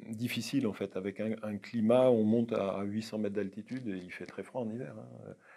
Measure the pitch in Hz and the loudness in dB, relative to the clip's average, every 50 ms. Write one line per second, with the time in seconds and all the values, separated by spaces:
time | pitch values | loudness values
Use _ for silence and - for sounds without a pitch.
0 | - 110 113 107 120 117 - 123 110 - 143 139 131 104 92 - 101 - - 95 | -10 -10 -6 -4 -4 -2 -2 -4 -2 0 0 2 2 0 0 -2 -4 -4 -4 -4
1 | 92 101 98 - 104 110 110 - - 107 104 98 - - - 117 107 110 120 127 | -4 -4 -4 -2 -2 -2 -2 -4 -4 -6 -6 -6 -8 -4 0 2 6 6 8 8
2 | 127 127 123 113 110 107 113 120 117 117 113 104 98 98 95 95 101 101 104 110 | 8 8 8 6 6 6 4 4 4 2 2 0 0 0 0 -2 -2 -2 -2 -4
3 | 110 - 107 107 104 101 101 104 98 98 - 107 107 - 127 131 123 104 92 92 | -4 -4 -4 -2 -2 -2 0 -2 -2 -4 -6 -10 -8 -8 -8 -6 -4 -4 -6 -6
4 | 90 90 - - - - - - 95 - - 131 120 107 110 123 139 143 113 107 | -6 -10 -10 -10 -12 -10 -10 -10 -10 -8 -6 -6 -4 -4 -4 -6 -8 -8 -10 -12
5 | 120 123 120 117 107 101 95 - _ - - | -14 -16 -16 -16 -14 -14 -16 -16 _ -20 -20